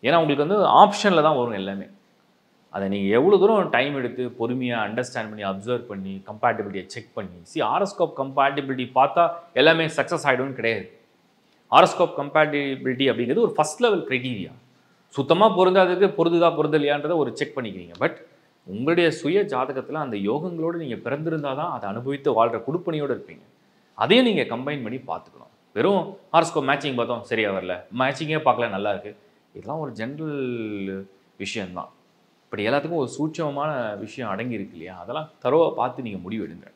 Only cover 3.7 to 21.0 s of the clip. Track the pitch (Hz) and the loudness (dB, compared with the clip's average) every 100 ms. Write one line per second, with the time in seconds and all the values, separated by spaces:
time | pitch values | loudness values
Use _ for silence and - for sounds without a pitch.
3.7 | - 139 139 120 120 123 110 117 127 123 | 0 0 -2 -6 -4 -8 -4 -4 -2 -2
4.7 | 117 104 113 123 123 110 107 98 95 104 | -2 -2 -4 -4 -6 -8 -6 -6 -4 -4
5.7 | 123 120 98 95 95 101 107 120 107 101 | -6 -4 -10 -10 -12 -14 -2 -2 0 -4
6.7 | 98 90 120 113 - 101 87 87 156 117 | -8 -12 -14 -14 -12 -12 -14 -12 -4 -2
7.7 | 147 196 - 165 - 135 135 139 143 135 | 0 -2 -2 -4 -2 -6 0 2 0 -6
8.7 | 127 123 131 139 170 170 - - - 147 | -6 -2 2 2 4 2 0 -6 4 6
9.7 | 165 160 151 139 170 143 127 135 135 117 | 6 2 -2 -2 0 0 0 0 -2 -2
10.7 | 110 90 - _ _ _ _ _ _ _ | -2 -6 -18 _ _ _ _ _ _ _
11.7 | 131 175 - 170 - 143 151 151 147 139 | 8 8 4 -2 0 0 2 4 2 -2
12.7 | 135 131 127 135 113 120 165 226 - 151 | -4 -4 0 2 2 0 2 2 2 -2
13.7 | - 240 190 - 127 127 117 85 - _ | 2 2 2 0 -4 -4 -8 -8 -14 _
14.7 | _ _ _ _ - 135 165 214 180 185 | _ _ _ _ -6 2 4 6 6 4
15.7 | 185 185 180 190 - 170 170 170 151 151 | 6 4 4 2 2 2 4 2 2 0
16.7 | 151 143 147 147 170 131 113 - - 117 | 2 2 0 0 0 -2 -2 -6 -6 -8
17.7 | 95 85 85 98 - - _ _ _ - | -10 -14 -4 -4 -4 -20 _ _ _ -14
18.7 | 98 135 170 170 139 135 185 180 127 135 | -4 0 4 2 2 0 0 0 -2 -4
19.7 | 131 120 151 143 104 98 135 180 170 160 | -4 -6 -6 -6 -4 -2 -2 -4 -6 -6
20.7 | 170 151 113 | -4 -6 -8